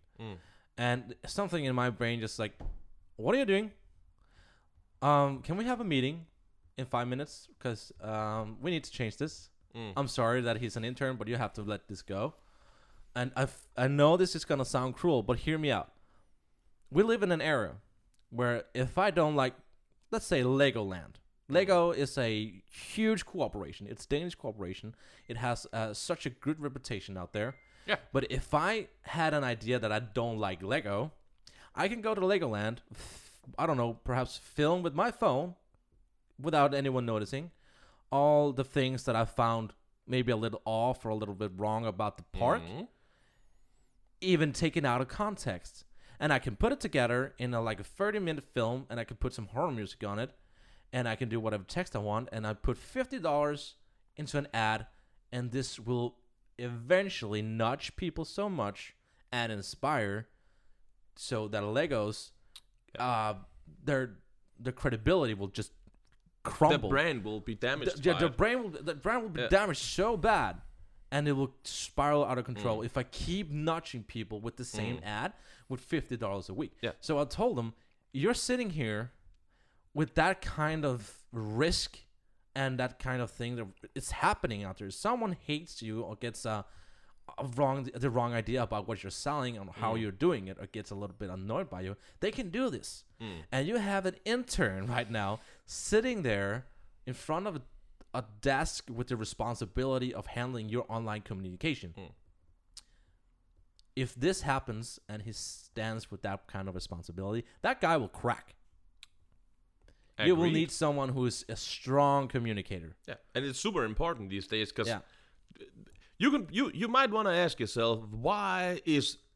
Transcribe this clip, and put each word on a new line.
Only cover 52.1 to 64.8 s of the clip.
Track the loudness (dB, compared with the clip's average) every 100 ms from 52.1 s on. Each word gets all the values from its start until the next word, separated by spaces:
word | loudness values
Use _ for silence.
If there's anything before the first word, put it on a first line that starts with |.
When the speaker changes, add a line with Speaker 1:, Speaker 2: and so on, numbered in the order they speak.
| 0 -2
Speaker 2:
and | -4 -4
I |
put | -2 0 -2
fifty | -4 -4 -4 -2
dollars | 0 2 2 -2 -8 -18 -20 _ _ -10
into | -4 -2
an | -2
ad, | 2 2 2 -2 -16 _ _ _
and | -6 -2
this | -2 -4 -6
will | -2 0 -2 -4 _ _ _ -10
eventually | -8 -6 4 4 4 -2 -2 -2
nudge | -2 0 0 0 -6
people | -6 -6 -4
so | -6 -4 -2
much | 0 -2 -4 -12 -18 _ _ _
and | -2 -2
inspire | -4 -8 -4 0 2 0 -2 -6 _ _ _ -20 -20 -20 _ -20
so | -14 -4 -4 -2
that | -2
Legos, | 0 0 2 2 0 -4 -10 -18 -20 -20 -20 _ _
Speaker 1:
Yeah. | -4 0
Speaker 2:
uh, | 2 0 -2 -8 -20 -20 -8
their, | -2 0 0 -6 -20 -20 _ -10
their | -8
credibility | -2